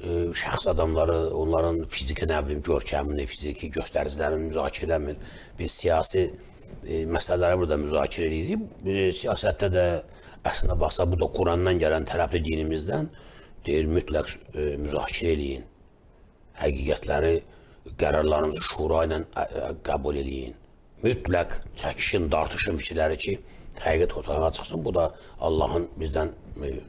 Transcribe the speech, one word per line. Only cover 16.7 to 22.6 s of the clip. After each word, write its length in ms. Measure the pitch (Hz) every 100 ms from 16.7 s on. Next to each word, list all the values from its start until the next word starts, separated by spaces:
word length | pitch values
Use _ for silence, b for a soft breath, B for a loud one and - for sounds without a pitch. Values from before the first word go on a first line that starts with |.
| 67 69 71 - 73 80 82 - B B B - -
qərarlarınızı 640 | 76 76 76 76 78 80
şura 420 | - - 78 80 80
ilə, 140 | 78
ə, 200 | 80 -
ə, 260 | 78 - 71 -
qəbul 380 | - 71 69 71
eləyin. 320 | 67 67 64 - - - - -
Mütləq 600 | 113 123 - 90 82 - - -
çəkişin, 540 | - - - 101 78
dartışın 460 | 78 78 -